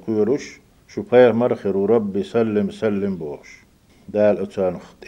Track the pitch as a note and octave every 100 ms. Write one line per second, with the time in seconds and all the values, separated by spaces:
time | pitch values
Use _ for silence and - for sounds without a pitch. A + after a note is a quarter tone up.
0 | - G#2+ G#2 C#3 - - _ _ _ -
1 | G#2 B2 B2 A2 B2 A2+ G2+ G2 G2 A#2
2 | G#2 G2 F#2+ A#2 A2+ G#2 G2 - A2+ G2+
3 | G2+ F2+ D2+ C3 - - _ _ _ _
4 | - G#2 G#2 F2+ G2 - F#2 F2 - _